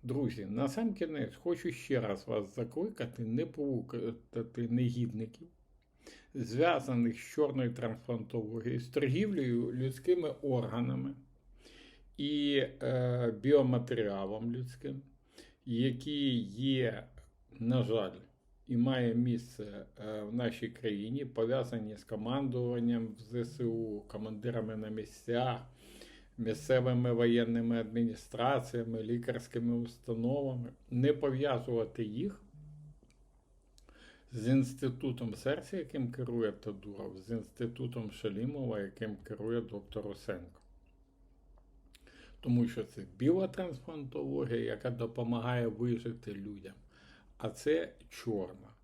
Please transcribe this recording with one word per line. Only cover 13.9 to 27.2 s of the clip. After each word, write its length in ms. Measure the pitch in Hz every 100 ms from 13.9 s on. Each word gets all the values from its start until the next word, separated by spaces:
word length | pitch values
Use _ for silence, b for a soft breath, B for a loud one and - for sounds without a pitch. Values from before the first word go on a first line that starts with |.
| 117 104 98 98 110 117 123
людським, 460 | 123 - 139 135 - - B B B B -
який 760 | 117 131 120 147 147 139 123 98
є, 540 | 104 135 131 120 107 - - - _ _
на 320 | - 117 127
жаль, 340 | 113 113 95 90 - _ _ _ -
і 100 | 120
має 380 | 127 131 120 113
місце, 680 | 123 117 - - 104 101 - -
е, 260 | 107 107
в 120 | 104 117
нашій 340 | 120 113 110
країні, 560 | - 113 101 107 135 135
пов'язані 720 | 123 113 131 123 120 107 104
з 60 |
командуванням 1040 | - 104 110 135 139 123 120 120 117 120 113
в 120 | 104
З 160 | - 120
С 280 | 117 -
У, 400 | 120 113 113 104 -
командирами 680 | 107 110 107 120 117 110 110
на 140 | 107
місцях, 720 | 107 104 - - 120 127 113 - B B B B B B -
місцевими 760 | 113 107 - 127 127 123 123
воєнними 680 | 117